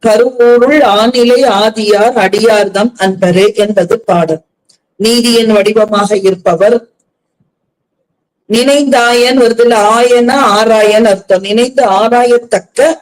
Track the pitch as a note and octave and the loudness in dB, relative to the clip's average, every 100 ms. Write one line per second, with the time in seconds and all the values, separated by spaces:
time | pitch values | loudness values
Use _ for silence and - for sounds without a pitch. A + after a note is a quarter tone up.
0 | A3+ G#3+ B3+ B3+ A#3+ A#3+ B3+ D4+ B3+ G3+ | -2 0 0 0 2 4 2 2 2 0
1 | A#3 B3 A#3+ B3 C4+ G3+ G#3+ A3 G#3 G3+ | 0 0 0 2 0 0 -2 -2 -2 0
2 | A3+ B3+ G3 G#3 A3 G#3+ G3 G3 A#3 - | 0 0 -2 0 0 0 0 -2 -4 -2
3 | F#3+ F#3+ F#3 F3 G3+ G#3 G#3 G3+ F3 A#3 | -4 -2 -2 0 0 0 -2 -2 -2 -2
4 | - F3 D#3+ D#3+ _ _ _ _ _ - | -2 -2 -2 -4 _ _ _ _ _ -6
5 | G#3+ A#3+ A#3+ A#3 A3+ G#3+ G3 A3 G#3+ G#3 | -2 0 0 0 2 0 0 0 0 -2
6 | G3+ G3+ F#3+ F#3 F#3+ E3+ G3+ A#3 - _ | -2 -2 -2 -2 -2 0 0 0 -4 _
7 | _ _ _ _ _ _ _ _ _ _ | _ _ _ _ _ _ _ _ _ _
8 | _ _ _ _ - A3 C4 C#4+ C#4 B3 | _ _ _ _ -6 -2 0 0 0 0
9 | A#3+ A#3+ B3 C4 A#3 A3+ A#3+ A3 G#3 A#3 | 2 0 0 2 2 2 0 2 2 2
10 | B3 A#3+ A#3+ C#4 A#3+ G3+ A3 A3 G#3 G#3+ | 2 2 0 0 0 0 0 2 2 2
11 | A3+ F#3+ - F#3+ G3 G#3+ B3+ C4 A#3+ F#3+ | 2 0 -2 -2 -2 -2 -2 0 0 0
12 | A3+ A#3+ B3 A#3+ A#3+ G3 - - D4+ D#4+ | 0 0 2 0 -2 -6 -6 -2 -2 -2